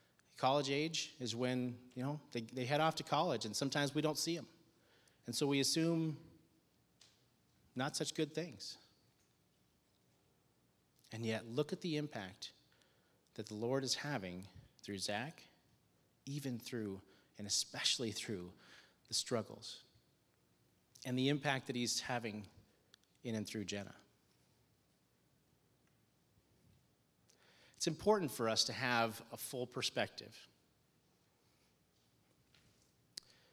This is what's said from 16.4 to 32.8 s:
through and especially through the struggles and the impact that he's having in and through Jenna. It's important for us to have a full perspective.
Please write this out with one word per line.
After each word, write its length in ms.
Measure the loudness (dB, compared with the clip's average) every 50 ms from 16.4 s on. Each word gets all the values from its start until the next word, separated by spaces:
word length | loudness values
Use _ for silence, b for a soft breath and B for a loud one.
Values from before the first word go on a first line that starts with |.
| -2 -2 -4 -4
through 420 | -6 -6 -4 -4 -2 -4 -4 -6 -10 B B B B B B -12
and 80 | -4
especially 640 | 0 0 0 0 0 -4 0 2 2 2 2 0 -2
through 400 | -2 -4 -4 -4 -4 -4 -6 -8 -12 B B B B B B B B B B -2
the 60 | -2
struggles 680 | -2 0 0 0 -2 -2 -4 -8 -12 -12 -14 -14 -14 -16 -20 _ _ _ _ _ _ _ _ _ _ _ _ _ _ _ _ _ _ _ _ _ -10 -4
and 140 | -2 0 2
the 100 | 4 4
impact 380 | 4 4 2 2 2 2 0
that 100 | -2 -2
he's 240 | 0 0 0 0 0
having 460 | 0 -2 -2 -2 -2 -4 -6 -6 -8 -12 -16 -20 -20 _ _ _ _ _ -20 _ _ _ _ _ -6
in 100 | -4 -2
and 120 | -2 -2
through 180 | -2 -4 -4 -4
Jenna. 300 | -4 -4 -6 -6 -8 -12 -18 -20 -20 _ _ _ _ _ _ _ _ _ _ _ _ _ _ _ _ _ _ _ _ _ _ _ _ _ _ _ _ _ _ _ _ _ _ _ _ _ _ _ _ _ _ _ _ _ _ _ _ _ _ _ -20 -20 -20 _ _ _ _ _ _ _ _ _ _ B B B B B B B B B
It's 100 | B 0
important 440 | 0 0 2 6 6 6 6 4 0
for 180 | 0 2 2 4
us 160 | 4 4 4
to 80 | 2 2
have 500 | 0 2 4 6 6 6 4 2 -4 -10 -12 -10
a 40 |
full 300 | -10 -8 -6 -4 -4 -4
perspective. 680 | -4 -2 -2 -2 0 2 2 0 0 0 -8 -14 -14 -16 -18 -20 -20 _ _ _ _ _ _ _ _ _ _ _ _ _ _ _ _ _ _ _ _ _ _ _ _ _ _ _ _ _ _ _ _ _ _ _ _ _ _ _ _ _ -20 _ -20 _ _